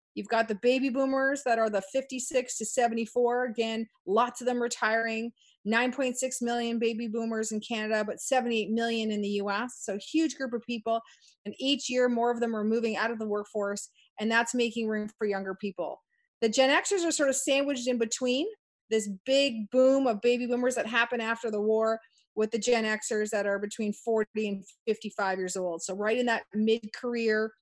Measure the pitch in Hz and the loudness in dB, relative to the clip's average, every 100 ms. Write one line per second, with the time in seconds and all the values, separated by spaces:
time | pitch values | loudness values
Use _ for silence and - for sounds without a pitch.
0 | _ - 196 226 220 208 247 262 269 254 | _ -10 0 2 2 2 2 4 2 0
1 | 269 269 269 277 254 226 220 202 190 269 | 0 2 2 0 0 2 2 0 -2 -4
2 | 262 262 - 262 247 - 220 - 233 226 | -4 -6 -4 -2 -2 -6 -4 0 2 2
3 | 226 247 240 247 254 214 226 226 220 _ | -2 0 2 2 -2 -2 -2 -2 -6 _
4 | - 214 240 - 247 247 240 - 214 226 | 0 2 2 0 -2 0 -2 0 0 2
5 | 226 220 233 - _ _ 202 226 254 247 | 0 -2 -6 -8 _ _ 0 2 2 0
6 | 254 247 262 - 233 240 233 233 233 226 | -2 -2 -4 -2 -2 0 0 0 0 -2
7 | 233 226 226 220 220 214 - 226 214 214 | -4 -4 -2 -2 -4 -4 -4 -4 0 0
8 | 214 - - 254 240 226 202 226 233 226 | -2 -6 0 2 2 0 0 0 0 0
9 | 220 208 202 202 202 202 247 - - 202 | -2 -2 0 -2 -2 -2 -4 -8 -6 -6
10 | - 311 320 - 262 233 240 233 226 226 | -2 0 0 -2 -6 -6 -6 -6 -2 -2
11 | - - _ _ 208 - 269 277 - 247 | -4 -20 _ _ -12 -4 0 0 0 2
12 | 247 233 240 233 233 220 214 226 220 185 | 2 4 2 2 0 0 0 0 0 0
13 | 226 226 220 208 208 214 202 202 - _ | -2 -2 -4 -4 -4 -4 -4 -6 -10 _
14 | _ - 214 226 240 247 233 233 220 214 | _ -4 0 2 2 0 0 0 -2 -2
15 | 214 - 214 196 196 190 208 185 156 - | -4 -4 -2 -2 -4 -6 -6 -6 -6 -8
16 | _ _ _ - 220 233 262 302 427 392 | _ _ _ -2 0 4 4 4 2 0
17 | 339 302 277 262 - 277 285 262 240 247 | 0 2 2 0 2 2 0 -2 -2 0
18 | 226 - 254 254 403 427 _ _ - 220 | -2 -2 0 0 -2 -8 _ _ -2 -2
19 | 202 190 - 269 277 226 208 254 262 269 | -2 -4 2 4 4 0 0 4 6 6
20 | 262 208 240 240 240 247 247 247 220 233 | 4 2 2 2 0 0 0 0 0 0
21 | 240 240 220 226 226 208 214 220 220 226 | 0 0 -2 -4 -2 -2 2 2 2 0
22 | - _ _ - 214 226 240 233 220 214 | -6 _ _ -2 -2 0 2 2 2 -2
23 | - 214 214 202 202 202 208 - 214 202 | -2 -2 0 0 0 -2 -4 -4 -4 -4
24 | 240 220 214 214 208 196 - - - 214 | 0 0 0 -2 -4 -4 -10 -8 -4 -2
25 | 214 - 196 190 185 190 180 170 - 196 | -4 -2 -2 0 -2 -2 -4 -4 -6 -4
26 | 208 247 247 175 - 214 220 233 214 - | 0 2 2 0 -2 0 2 2 0 -8
27 | 247 240 226 214 220 - | -4 -2 2 2 0 -6